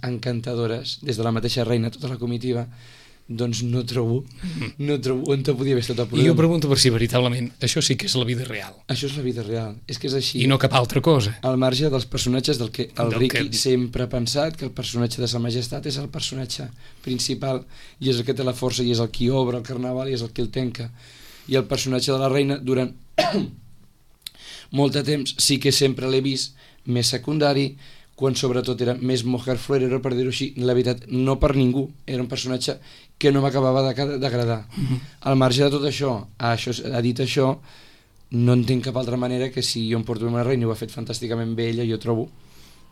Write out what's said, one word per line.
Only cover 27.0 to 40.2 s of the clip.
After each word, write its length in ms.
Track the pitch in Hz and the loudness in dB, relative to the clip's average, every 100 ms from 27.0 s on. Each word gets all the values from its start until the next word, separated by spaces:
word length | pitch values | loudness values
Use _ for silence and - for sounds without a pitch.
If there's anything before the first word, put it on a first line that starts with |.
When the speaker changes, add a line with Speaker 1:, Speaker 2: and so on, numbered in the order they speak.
| 120 | 2
Speaker 1:
secundari, 580 | 123 120 151 147 139 139 - - - - - | -2 -2 2 4 4 0 -4 -18 -20 -18 -2
quan 180 | 135 127 | 0 2
sobretot 440 | 135 123 127 123 | 0 0 0 0
era 140 | 120 123 | 0 0
més 260 | 123 127 117 | 0 0 0
mujer 280 | 123 131 127 | -2 0 -2
florero, 380 | - 139 127 131 | 0 2 2 0
per 140 | 131 123 | 0 0
dir-ho 140 | 131 | 0
així, 200 | 120 135 143 | -2 -4 -2
la 160 | 123 | 2
veritat, 300 | 123 123 123 - | 4 2 0 -2
no 220 | 127 131 135 | 0 2 4
per 120 | 151 135 | 4 4
ningú. 300 | 127 131 139 - - | 4 2 -2 -8 -6
Era 160 | 127 | -4
un 40 | 123 | -4
personatge 480 | 127 131 127 135 131 - - - - | -4 -4 -4 -4 -6 -10 -20 -20 0
que 140 | 147 | 4
no 120 | 139 | 4
m'acabava 400 | 139 131 131 131 135 | 4 2 2 4 2
de 60 | 120 | 0
ca-, 220 | 143 143 | -2 -2
d'agradar. 460 | 135 120 120 113 107 - | -2 0 0 -2 -6 -6
Speaker 2:
Mhm. 240 | 131 127 - - | -2 -4 -6 -8
Speaker 1:
Al 140 | 135 135 | 0 4
marge 260 | 131 123 | 4 6
de 60 | 143 | 4
tot 160 | 143 143 | 2 0
això, 400 | 120 139 110 98 - | 0 0 -2 -6 -4
a 160 | 120 117 | 0 0
això, 180 | - 120 - | -2 -6 -4
a 80 | 123 | 0
dit 180 | 117 120 | 0 0
això, 400 | 131 - 131 135 - - - - _ _ - | 0 2 2 0 -6 -20 -20 -20 _ _ -6
no 220 | 120 120 123 | 2 4 4
entenc 260 | 117 127 123 | 4 0 0
cap 80 | 123 | -4
altra 200 | 123 123 | -2 -2
manera 340 | 127 123 131 | -2 -2 -2
que 100 | 127 | -2
si 220 | 120 117 113 | -4 -2 0
jo 80 | 117 | 0
em 60 | |
porto 240 | 113 110 | -2 -2